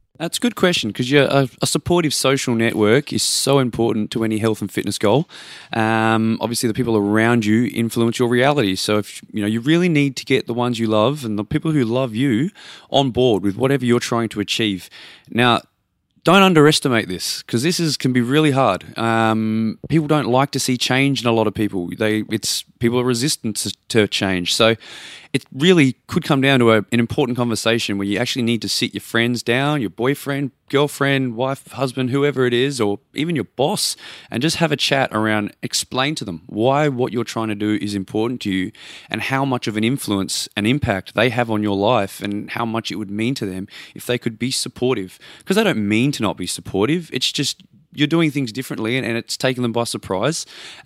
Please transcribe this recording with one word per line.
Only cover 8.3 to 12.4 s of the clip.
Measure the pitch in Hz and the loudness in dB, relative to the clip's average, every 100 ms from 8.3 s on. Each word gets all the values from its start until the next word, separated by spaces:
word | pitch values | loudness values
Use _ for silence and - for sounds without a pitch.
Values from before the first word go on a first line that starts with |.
reality. | 123 135 143 101 95 | 4 4 2 0 0
So, | - 107 | 0 0
if, | - - - | -2 -10 -10
you | 107 | -4
know, | 104 | -2
you | 113 | 0
really | 127 170 180 | 2 2 2
need | 147 143 - | 2 0 -2
to | |
get | - 131 - | -2 -2 0
the | |
ones | 117 120 117 | -2 -2 0
you | 113 | 0
love | 107 113 151 | 2 2 0
and | 117 104 | -4 -4
the | |
people | 104 147 165 | -2 -4 0
who | 151 | 0
love | 113 123 131 | 0 0 -2
you | 110 139 110 | -2 0 2